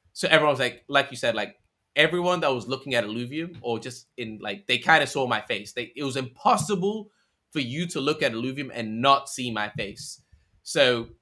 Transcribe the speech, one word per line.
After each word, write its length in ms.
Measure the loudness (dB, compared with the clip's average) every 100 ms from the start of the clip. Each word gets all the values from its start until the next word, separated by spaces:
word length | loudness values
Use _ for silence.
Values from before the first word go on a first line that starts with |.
| _
so 140 | -6 4
everyone 260 | 4 4
was 60 | 2
like, 260 | 0 -4 0
like 240 | 2 2
you 60 | 0
said, 180 | -2 0
like, 240 | -4 -8 _ _ _ 2
everyone 440 | 2 2 0 2
that 120 | 2
was 140 | 0 -2
looking 260 | -6 -2
at 100 | 0
Illuvium 540 | 0 -4 -6 -6 -8 -8
or 180 | -6 -6
just 280 | -6 -14 -14 -10
in, 220 | -10 -8
like, 280 | -8 -8 -2
they 100 | 0
kinda 300 | 6 4 4
saw 200 | 0 0
my 140 | 0
face. 320 | -2 -6 -6
They, 180 | -10 -10 -6
it 80 |
was 120 | -4 -4
impossible 960 | -6 -2 2 2 2 -2 -2 -4 -8 _ _ _ _
for 80 | -6
you 280 | -4 -4 -4
to 120 | -2
look 220 | -2 0
at 120 | 0
Illuvium 380 | -2 -4 -6 -8
and 280 | -6 -6 2
not 280 | 6 6 4
see 220 | -6 -4
my 180 | -4 -4
face. 520 | -4 -8 -8 -14 -16 _ _ _ _ -2
So 400 | 4 4 4 -2 -14